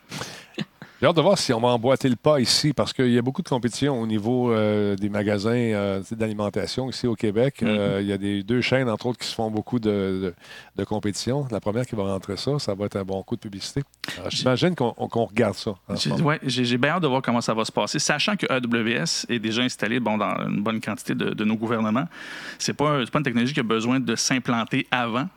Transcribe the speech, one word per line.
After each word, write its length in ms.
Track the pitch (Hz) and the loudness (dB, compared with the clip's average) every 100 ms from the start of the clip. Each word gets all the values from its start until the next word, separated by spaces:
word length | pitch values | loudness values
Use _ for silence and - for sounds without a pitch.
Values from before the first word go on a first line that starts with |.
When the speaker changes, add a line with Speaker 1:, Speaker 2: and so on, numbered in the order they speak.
| - | -14
Speaker 1:
<laughs> 140 | - - - - - - - - - | -12 -12 -14 -16 -12 -12 -12 -20 0
Speaker 2:
J'ai 60 | 135 | 4
hâte 100 | 165 | 6
de 40 | |
voir 160 | 156 196 | 6 4
si 140 | - | 4
on 80 | 117 | 2
va 80 | 120 | 4
emboîter 400 | 120 123 131 135 | 4 4 4 2
le 80 | 117 | 2
pas 240 | 151 147 | 4 4
ici, 320 | 117 - 151 | 4 2 2
parce 220 | 139 101 | 2 0
qu'il 160 | - 127 | 2 4
y 60 | 120 | 4
a 40 | |
beaucoup 200 | 120 135 | 2 -2
de 80 | 170 | -2
compétition 500 | 131 120 - 139 127 | 0 0 0 0 0
au 60 | 113 | 0
niveau, 440 | 107 107 127 123 | 0 0 0 2
euh, 420 | 113 107 104 101 98 | 2 2 2 0 0
des 140 | 101 | -2
magasins, 420 | 104 104 104 107 | 0 0 0 2
euh, 480 | 120 117 104 101 98 | 0 2 0 0 -2
tu 60 | 92 | -4
sais, 80 | 113 | -4
d'alimentation 720 | 110 107 104 101 - - 131 | -4 -2 -2 -2 -4 -4 -4
ici 160 | - 123 | -2 -2
au 100 | 110 | 0
Québec. 420 | 110 101 135 - | 0 2 2 2
Speaker 1:
Mm-hmm. 40 | 113 | 0
Speaker 2:
Euh, 320 | 104 101 98 | 2 2 2
il 60 | 101 | 0
y 60 | |
a 40 | 98 | 0
des, 260 | 101 101 | 0 -2
deux 180 | 98 123 | 0 0
chaînes, 280 | - 131 127 | 2 2 2
entre 180 | 104 123 | 0 -2
autres, 120 | 123 | -4
qui 80 | - | -6
se 80 | - | -4
font 160 | 113 | -2
beaucoup 260 | 107 - 123 | -2 -2 0
de, 120 | 107 | 2
de, 440 | 101 95 92 95 - - - - - | 2 2 0 -4 -6 -14 -20 -12 -6
de 60 | 98 | -2
compétition. 600 | 107 104 95 - 139 135 | -2 -2 -4 -2 -2 -2
La 80 | 104 | -4
première 260 | 104 107 123 | -2 -2 -2
qui 100 | 110 | -4
va 60 | |
rentrer 340 | 98 95 - 95 | -2 -4 -4 -6
ça, 200 | - 143 | -2 -2
ça 140 | - 95 | -2 -2
va 100 | 101 | -2
être 100 | 104 | -4
un 80 | |
bon 180 | 95 95 | -4 -6
coup 120 | - 113 | -4 -8
de 60 | |
publicité. 420 | 110 98 - - - _ - - | -8 -10 -8 -6 -8 _ -12 -10
Alors, 140 | 90 | -6
Speaker 1:
J-, 60 | - | -2
Speaker 2:
j'imagine 360 | 123 127 175 | 2 2 2
qu'on, 200 | 170 120 | 2 0
qu'on 320 | - 117 113 113 | -2 -4 -2 0
regarde 300 | 107 110 - | 2 2 2
ça 160 | 113 98 - | -4 -6 -6
en 80 | 101 | -4
ce 60 | - | 0
Speaker 1:
J'ai, 40 | |
Speaker 2:
moment. 120 | 143 | 2
Speaker 1:
ouais, 160 | 139 156 | 2 0
j'ai, 200 | 139 123 | 0 0
j'ai 140 | 120 120 | 0 2
bien 140 | 139 | 2
hâte 120 | 175 | 2
de 40 | 156 | 2
voir 140 | 131 | 2
comment 200 | 131 120 | 2 0
ça 120 | - | 2
va 120 | 110 107 | 0 0
se 80 | |
passer, 260 | - 104 - | 0 0 0
sachant 380 | - 147 - 208 | 0 0 0 -2
que 80 | - | 0
A 120 | 131 | -2
W 320 | 120 117 113 | 0 0 2
S 320 | 123 160 - - | 0 -2 -4 -2
est 120 | 117 | -2
déjà 240 | 110 110 | 0 0
installé, 360 | 123 - 104 123 | 0 0 -2 0
bon, 180 | 110 107 | 0 0
dans 160 | 98 95 104 | 0 -2 -2
une 160 | 104 | 0
bonne 160 | 104 110 | 0 -2
quantité 340 | 110 98 - | -4 -6 -4
de, 180 | 131 107 | -2 -2
de 120 | 101 | -2
nos 140 | 107 107 | -2 0
gouvernements. 500 | 113 113 110 110 175 - - - - - | 0 0 0 0 -2 -8 -16 -14 -14 -8
C'est 160 | - | -4
pas 160 | - 147 | 0 0
un, 140 | 143 117 | 0 0
c'est 60 | |
pas 80 | 151 | 0
une 60 | 139 | 0
technologie 280 | 117 123 | 0 0
qui 60 | 151 | 0
a 40 | |
besoin 360 | 113 113 117 131 | 0 0 2 0
de 160 | 120 113 | 0 0
s'implanter 720 | - 135 127 117 110 131 - | 0 0 0 -2 0 -2 0
avant. 360 | 127 117 113 180 | -2 0 -2 -4